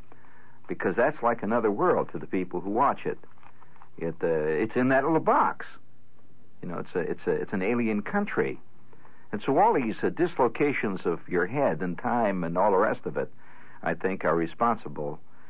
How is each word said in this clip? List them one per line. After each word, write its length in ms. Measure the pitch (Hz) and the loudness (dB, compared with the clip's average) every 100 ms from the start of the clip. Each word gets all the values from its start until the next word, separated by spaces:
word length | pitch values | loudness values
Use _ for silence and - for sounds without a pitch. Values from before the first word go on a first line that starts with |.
| - - - - - - - | -8 -10 -10 -10 -10 -10 -8
because 280 | 87 104 87 | -2 0 2
that's 260 | 135 147 | 2 2
like 200 | 117 120 | 0 2
another 280 | 104 117 110 | 0 2 2
world 400 | 104 175 110 - | 2 4 4 2
to 60 | 82 | -4
the 80 | - | -2
people 340 | - 90 87 | -2 0 -2
who 100 | 92 | 0
watch 360 | 110 135 98 - | 2 2 2 -2
it. 120 | - - - - - - - - - | -4 -6 -8 -8 -8 -8 -8 -8 -4
It, 180 | 82 80 | -4 0
uh, 40 | 85 | 0
it's 500 | 80 76 78 110 123 | 2 2 0 0 2
in 120 | 127 | 4
that 160 | 131 | 4
little 160 | 139 160 | 4 2
box. 460 | 202 262 190 - - - - - - - - - - - | 4 4 4 0 -6 -8 -8 -8 -8 -8 -8 -8 -8 -8
You 60 | 87 | -6
know, 100 | 87 | -6
it's 160 | - | -2
a, 60 | 92 | -2
it's 260 | 80 - - | -2 -2 0
a, 40 | |
it's 220 | 85 90 | 0 0
an 100 | 101 | 0
alien 400 | 95 120 113 104 | 2 2 2 0
country. 560 | 104 202 104 - 69 - - - - - - - - | 0 0 0 0 -2 -4 -8 -10 -10 -10 -10 -10 -6
And 100 | 104 | -4
so 140 | - 143 | 2 6
all 160 | 214 | 6
these, 220 | 180 113 95 | 6 2 0
uh, 60 | 92 | 0
dislocations 920 | 87 180 - 120 - 110 - 110 90 | 2 0 4 2 4 2 2 0 0
of 160 | 95 82 - | 0 -2 0
your 180 | 87 90 | 0 2
head 340 | 139 127 80 | 2 2 2
and 180 | 90 85 | -2 -2
time 460 | 120 120 107 95 | 0 2 2 2
and 120 | 85 87 | 0 2
all 140 | 101 | 4
the 80 | 95 | 6
rest 260 | 107 - | 4 2
of 140 | 87 73 | -2 -2
it, 120 | 67 - - - - - | -4 -6 -10 -10 -8 -4
I 120 | 82 | -2
think, 300 | 85 95 95 | 0 -2 0
are 100 | - | 2
responsible. 840 | 82 82 - 117 110 - 73 73 76 - - | 2 2 2 2 0 -4 -6 -6 -6 -8 -8